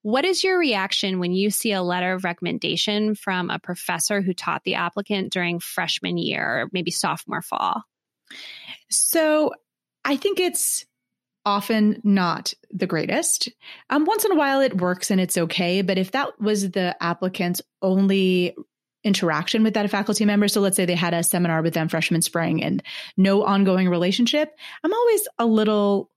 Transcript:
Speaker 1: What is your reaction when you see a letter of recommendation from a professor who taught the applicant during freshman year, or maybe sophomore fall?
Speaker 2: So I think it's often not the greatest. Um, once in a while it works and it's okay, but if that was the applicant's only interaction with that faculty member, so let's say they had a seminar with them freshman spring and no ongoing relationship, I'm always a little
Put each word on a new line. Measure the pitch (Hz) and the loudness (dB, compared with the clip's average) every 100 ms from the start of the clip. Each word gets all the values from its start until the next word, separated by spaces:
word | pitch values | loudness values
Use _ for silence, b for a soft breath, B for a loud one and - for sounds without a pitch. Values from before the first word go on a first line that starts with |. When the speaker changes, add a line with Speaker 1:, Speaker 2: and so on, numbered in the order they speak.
Speaker 1:
What | 208 254 349 | 0 0 2
is | 370 | 2
your | 381 370 | 2 2
reaction | 311 202 196 - 196 185 | 2 0 -2 -2 -2 0
when | 180 | 0
you | 185 208 | 2 2
see | - 226 | 0 -2
a | 196 | 0
letter | 180 180 180 | 0 0 0
of | 185 180 | -2 -4
recommendation | 175 175 170 170 165 - 208 214 208 | -4 -6 -4 -4 -2 -2 0 0 -2
from | - 185 180 | -2 -2 -2
a | 170 | -6
professor | - 180 - 170 - 202 | -8 -8 -6 -4 -2 -2
who | 185 | -2
taught | 175 - 156 - | -4 -4 -4 -4
the | 180 | -4
applicant | 175 - 202 202 190 | -4 -6 -4 -4 -2
during | 185 175 170 | -4 -4 -4
freshman | - - 165 - 180 175 | -6 -6 -4 -4 -4 -4
year, | - - | -4 -4
or | - 123 117 | -4 -4 -4
maybe | 180 175 | -4 -4
sophomore | - 175 156 - 180 | -4 -4 -4 -6 -8
fall? | - - - 226 - _ _ _ _ B B B B B _ | -6 -4 -4 -4 -8 _ _ _ _ B B B B B _
Speaker 2:
So | - - 330 311 302 302 - _ _ _ _ 262 | -2 0 2 4 4 2 -2 _ _ _ _ -2
I | 277 | 0
think | 403 370 | 0 0
it's | 359 - - - - _ _ _ _ _ 208 | 0 0 -4 -4 -8 _ _ _ _ _ -2
often | 202 - 220 214 202 208 | -2 0 2 4 2 2
not | 196 175 156 - - _ | 4 4 0 -6 -10 _
the | 190 180 | -6 -2
greatest. | 165 - 269 330 - - _ B B _ | -2 0 0 0 -2 -4 _ B B _
Um, | 294 311 | 0 2
once | 427 | 2
in | 440 | 2
a | 320 | 2
while | 277 269 | 2 2
it | 269 190 | 2 2
works | 180 180 - | 0 0 0
and | 190 | 2
it's | 180 - | 2 0
okay, | 165 - 175 185 | -2 0 0 0
but | 190 190 | 0 0
if | 185 | 0
that | 269 277 - | -2 -4 -2
was | 214 214 196 | -2 0 0
the | 190 180 - | -2 -2 -2
applicant's | 170 175 185 185 175 175 - _ | -4 -2 -4 -2 -2 -2 -8 _
only | 190 190 196 196 185 180 180 - - _ _ _ | 0 2 4 4 4 2 0 -4 -20 _ _ _
interaction | 220 190 175 147 170 226 | 0 2 2 0 0 2
with | 220 | 2
that | 214 208 | 2 0
faculty | 196 190 208 | 0 0 2
member, | 208 208 202 | 2 4 2
so | 208 | 2
let's | 196 185 | 2 2
say | 180 | 0
they | 170 | 0
had | 175 | 0
a | 170 | 0
seminar | 165 180 170 160 | 0 0 2 2
with | 165 | 0
them | 160 160 | 0 -2
freshman | 165 - 165 | -2 0 0
spring | - 170 170 160 | 0 -2 -2 0
and | 151 - B B B - | 0 -4 B B B 2
no | 190 196 | 4 4
ongoing | 208 196 196 185 185 | 2 4 4 4 2
relationship, | 175 180 196 233 294 302 - B B | 2 0 2 2 2 -2 -6 B B
I'm | 311 | -2
always | 427 480 427 - - | 2 2 2 -2 -2
a | 233 | 2
little | 220 214 208 202 196 - | 4 4 2 2 0 -4